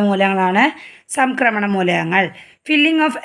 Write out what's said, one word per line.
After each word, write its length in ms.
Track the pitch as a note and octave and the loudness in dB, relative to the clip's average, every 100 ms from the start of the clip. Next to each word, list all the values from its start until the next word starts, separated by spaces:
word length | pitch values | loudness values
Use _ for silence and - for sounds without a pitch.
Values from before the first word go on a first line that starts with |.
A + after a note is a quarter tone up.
| G3+ | 0
മൂലകങ്ങളാണ് 580 | G3 G3 F#3+ F#3 G3 C#4+ - - - - - | 0 0 0 0 2 0 -2 -16 -20 -10 -2
സംക്രമണ 480 | C4 B3+ A#3+ G#3+ G3+ | -2 0 0 0 -2
മൂലകങ്ങൾ. 500 | G3 F3+ E3+ E3 F#3 F3 - - _ - | 0 0 0 0 0 -2 -6 -20 _ -2
Filling 300 | D4+ D4+ D#4+ D#4 | 0 2 2 0
of 60 | - | -2